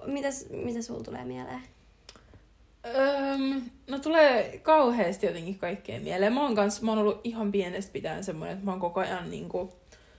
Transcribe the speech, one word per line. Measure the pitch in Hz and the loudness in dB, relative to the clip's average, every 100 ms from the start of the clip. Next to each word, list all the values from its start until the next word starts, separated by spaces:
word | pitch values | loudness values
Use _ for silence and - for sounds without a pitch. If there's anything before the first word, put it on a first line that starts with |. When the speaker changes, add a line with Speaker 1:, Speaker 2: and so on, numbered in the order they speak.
| - | -4
Speaker 1:
Mitäs, | 277 277 269 - | -4 -2 -4 -8
mitä | - 240 233 | -6 -4 -4
sul | 226 233 | -6 -8
tulee | 226 - - | -8 -10 -8
mieleen? | - 127 254 254 - - _ - - - - - _ _ _ 233 | -8 -8 -12 -14 -20 -20 _ -20 -20 -20 -20 -20 _ _ _ -2
Speaker 2:
Öm, | 262 277 277 277 277 269 269 240 - - | 2 4 2 0 0 0 -2 -6 -12 -8
no | 277 | -4
tulee | 302 320 294 240 190 - | 2 6 8 6 0 -2
kauheasti | - 311 254 240 175 190 185 | 4 6 6 4 0 0 -2
jotenkin | 170 165 190 | -2 -6 -6
kaikkea | 175 190 - 120 | -6 -6 -8 -8
mieleen. | - 180 202 | -4 0 2
Mä | 254 | 2
oon | 285 214 | 2 2
kans, | 202 208 | 2 2
mä | 226 | 0
oon | 220 | 4
ollut | 208 202 | 2 2
ihan | 233 226 208 | -2 -2 0
pienestä | 202 180 185 196 | 0 0 -4 -6
pitäen | - 165 156 | -6 -6 -4
semmonen, | 196 160 165 | -6 -6 -8
että | 190 196 | -6 -4
mä | |
oon | 185 | -2
koko | 175 185 | -2 -2
ajan | 185 185 170 | -2 -2 -6
niinku, | 170 170 180 190 - _ - - | -8 -6 -6 -6 -12 _ -20 -20